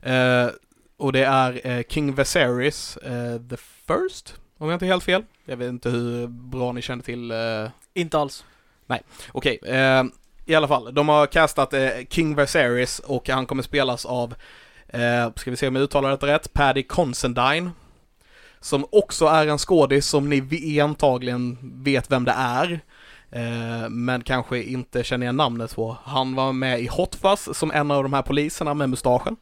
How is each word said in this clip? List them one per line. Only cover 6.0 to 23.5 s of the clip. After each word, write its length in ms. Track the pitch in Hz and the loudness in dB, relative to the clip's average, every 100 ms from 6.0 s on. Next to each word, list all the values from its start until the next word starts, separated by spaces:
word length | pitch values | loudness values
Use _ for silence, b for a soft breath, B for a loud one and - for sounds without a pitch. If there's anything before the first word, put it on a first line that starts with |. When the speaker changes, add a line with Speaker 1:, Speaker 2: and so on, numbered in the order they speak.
| 120 120 120 | -2 -4 -6
Speaker 1:
bra 440 | 120 127 127 123 | -10 -12 -4 -4
ni 100 | 123 | -4
känner 220 | 120 123 | -8 -10
till, 280 | 117 120 120 | -8 -10 -6
eh, 380 | 113 113 110 110 - _ | -4 -2 -4 -6 -12 _
Speaker 2:
Inte 240 | - 170 156 | -6 -2 0
alls. 260 | 143 - - b b b _ | -2 -6 -20 b b b _
Speaker 1:
Nej, 140 | 127 - B B | -6 -6 B B
okej. 280 | 131 143 117 - | -2 -2 -2 -2
Eh, 380 | 131 135 131 127 - _ - - | 2 4 4 2 -6 _ -18 2
i 100 | 156 | 2
alla 120 | 147 | 4
fall, 260 | 143 113 | 0 0
de 160 | 135 147 | 0 4
har 160 | 151 143 | 6 4
castat, 460 | 170 156 - 131 | 4 2 2 0
eh, 160 | 139 131 113 127 | 2 0 -2 -4
King 260 | - 160 147 | -2 0 2
Viserys 640 | 139 170 127 123 123 - | 2 2 2 2 -2 -4
och 300 | - 135 - | -4 -4 -2
han 160 | 131 127 | -4 -2
kommer 180 | 135 | -4
spelas 420 | 123 147 131 120 - | -2 0 0 -2 -4
av, 280 | 123 120 117 B B B B - | -4 -4 -8 B B B B -12
eh, 420 | 120 120 120 113 - | -2 0 2 0 -4
ska 160 | - | -8
vi 60 | 123 | -4
se 100 | 135 | -2
om 80 | 131 | 0
jag 80 | |
uttalar 260 | 139 143 135 | 0 2 0
detta 180 | 139 143 | 0 2
rätt, 260 | 156 - | 0 0
Paddy 300 | - 139 135 | 2 4 2
Considine. 880 | 135 - 156 120 127 123 127 156 180 170 b b _ _ b b b b | 0 0 0 0 -2 2 2 2 -4 -10 b b _ _ b b b b
Som 260 | - 139 143 | -2 -2 4
också 340 | 214 196 - 156 | 4 4 2 4
är 220 | 160 151 | 6 4
en 100 | 147 | 0
skådis 500 | - 175 135 139 139 | 2 4 6 4 4
som 220 | 147 143 | 0 2
ni 120 | 143 | 0
ve-, 380 | 135 160 156 147 | 0 -6 -2 2
antagligen 800 | 147 147 147 127 123 123 123 123 127 127 | 0 2 2 2 -2 -2 -4 -6 -14 -6
vet 280 | 135 135 - | 0 0 2
vem 140 | 131 123 | 0 2
det 80 | 127 | 0
är. 420 | 127 123 175 170 - B B B B | 0 0 0 -2 -10 B B B B
Eh, 580 | 123 117 | -8 -6